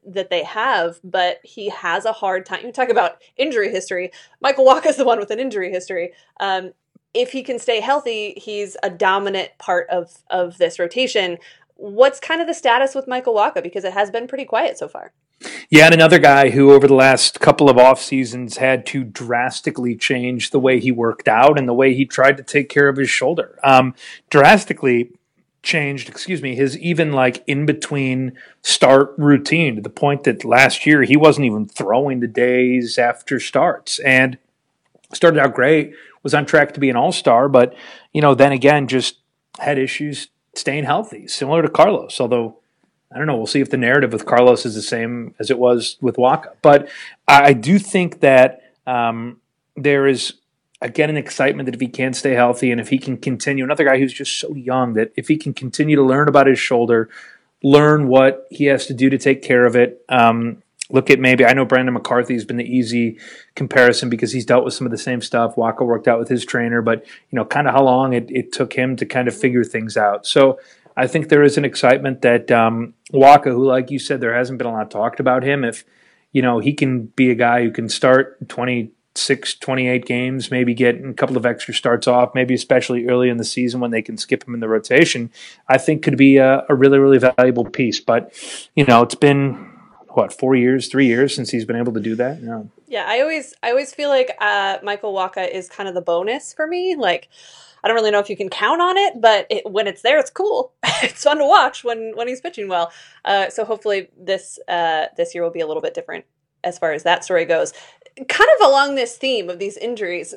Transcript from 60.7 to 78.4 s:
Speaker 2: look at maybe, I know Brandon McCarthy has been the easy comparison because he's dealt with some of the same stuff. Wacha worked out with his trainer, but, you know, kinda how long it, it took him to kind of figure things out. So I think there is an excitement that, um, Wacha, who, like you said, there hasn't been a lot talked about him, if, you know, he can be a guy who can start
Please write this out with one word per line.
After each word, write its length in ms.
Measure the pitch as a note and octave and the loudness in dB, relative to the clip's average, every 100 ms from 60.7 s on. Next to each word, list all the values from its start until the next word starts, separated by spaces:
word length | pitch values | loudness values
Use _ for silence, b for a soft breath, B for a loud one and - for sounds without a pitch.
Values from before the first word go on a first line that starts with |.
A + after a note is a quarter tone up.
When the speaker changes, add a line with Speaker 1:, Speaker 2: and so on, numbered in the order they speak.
| _ - | _ -2
Speaker 2:
look 200 | C3 C3 | -2 4
at 100 | C3 | 4
maybe, 260 | C3 B2+ A#2+ | 4 4 4
I 80 | |
know 120 | C3 A#2+ | 4 2
Brandon 280 | B2+ B2+ | 0 0
McCarthy 400 | A#2+ - B2 A#2+ | -4 -2 -2 -2
has 120 | B2 G#2+ | -4 -6
been 120 | A#2+ | -8
the 60 | |
easy 560 | A#2 B2+ A2+ A#2+ A#2 A2+ B B B - | -4 -2 -2 -2 -2 -6 B B B -10
comparison 540 | C#3 C#3 B2 A#2 B2+ | -2 4 4 4 -2
because 220 | A#2 A2+ | -4 -4
he's 140 | B2+ A2+ | -6 0
dealt 180 | B2 | 0
with 100 | B2 | 0
some 140 | - B2 | -6 -8
of 40 | |
the 60 | A2+ | -6
same 240 | - B2 | -6 -8
stuff. 340 | - A#2+ A#2 A#2+ | -4 -4 -2 -2
Wacha 300 | A2+ A2 B2 | -4 -2 -2
worked 220 | A#2 B2 | -2 0
out 120 | A#2 | 0
with 100 | A#2 | -2
his 160 | B2 - | -4 -4
trainer, 360 | B2 A#2 A#2+ | -4 -2 -2
but, 240 | A2+ A2+ B B B | -2 -4 B B B
you 60 | B2 | -8
know, 80 | |
kinda 280 | G#2+ C#3+ D3 | -4 -2 0
how 120 | C3+ | 4
long 300 | C3+ B2+ C3+ | 4 4 2
it, 160 | B2 A#2 | -2 -2
it 220 | C3 A2+ | -6 -6
took 220 | - B2+ | -6 -6
him 220 | - B2+ B2+ | -4 -4 -4
to 80 | G#2 | -6
kind 220 | C3 B2 | -4 -4
of 100 | A2 | -2
figure 260 | C3+ B2 | -2 0
things 340 | A2+ A#2 A2 A2 | -2 -4 -6 -2
out. 280 | G#2 G#2 - | -2 -2 -2
So 340 | D3 C3+ C3 b b b - | 2 2 2 b b b -6
I 100 | B2+ | -4
think 220 | E3 D#3 | -4 2
there 160 | D3 | 4
is 140 | C#3+ C#3+ | 4 4
an 80 | C#3 | -2
excitement 560 | - B2+ C3+ C3+ C3 | 0 2 2 0 -2
that, 280 | B2 A#2+ A#2 | 0 0 2
um, 420 | A#2+ A2+ A2+ A#2 _ _ | 2 2 0 -8 _ _
Wacha, 400 | C#3 C3+ C#3+ C#3+ | 4 8 8 6
who, 140 | B2 C3+ | 0 2
like 260 | B2+ B2+ | 0 -2
you 80 | C#3 | -8
said, 220 | - C3+ | -6 -4
there 120 | A#2 | -2
hasn't 260 | A#2 B2+ B2+ | -2 -4 -6
been 80 | A#3+ | -6
a 40 | |
lot 180 | D#3+ G#3+ | -6 -8
talked 300 | - A2 - | -4 -6 -2
about 240 | C3 B2+ | 0 0
him, 220 | C3 C#3+ A#2+ | 0 -2 -4
if, 180 | A2+ - _ _ _ _ | -6 -16 _ _ _ _
you 100 | C3+ | -2
know, 180 | B2+ A#2 | 0 0
he 140 | G#2+ | -2
can 340 | D3 C3+ B2+ A2+ | -2 -2 -4 -6
be 240 | - B2+ | -2 0
a 40 | A#2 | 2
guy 280 | A#2+ A#2+ | 0 0
who 80 | A#2+ | -2
can 180 | A2 A2+ | -4 -8
start 580 | - C3 C3 C#3 _ | -2 2 2 2 _